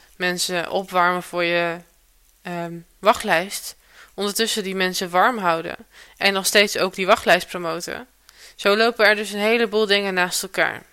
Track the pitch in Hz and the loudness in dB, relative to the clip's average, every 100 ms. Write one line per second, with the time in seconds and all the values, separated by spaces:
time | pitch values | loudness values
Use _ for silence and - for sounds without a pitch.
0 | _ - 180 180 - 180 160 190 185 180 | _ -6 -4 -2 -2 -4 -4 -4 0 4
1 | 175 180 175 175 175 170 170 170 170 _ | 4 2 -2 -2 0 2 0 -2 -10 _
2 | _ _ _ _ 185 175 170 170 170 _ | _ _ _ _ -10 -8 -8 -10 -16 _
3 | 190 240 214 165 196 - - - _ - | 0 0 2 0 0 -8 -12 -16 _ -20
4 | - - 202 202 220 220 190 190 185 185 | -16 -6 -4 -2 -2 -2 -4 -2 -2 -2
5 | 185 180 220 233 180 165 165 - - - | -2 2 2 2 0 -2 -4 -12 -16 -20
6 | - - 196 196 190 214 202 - 185 185 | -20 -2 0 0 2 2 2 2 -2 0
7 | 185 226 214 175 - 180 170 165 - - | 2 2 4 2 2 -8 -6 -6 -8 -12
8 | 254 _ _ - - - 202 208 226 233 | -14 _ _ -20 -20 -4 0 2 2 4
9 | 208 208 208 202 208 233 233 208 214 202 | 4 4 0 -2 0 2 0 0 2 2
10 | 202 185 180 - 190 - 165 - - | 0 0 -2 -2 -6 -2 -2 -2 -12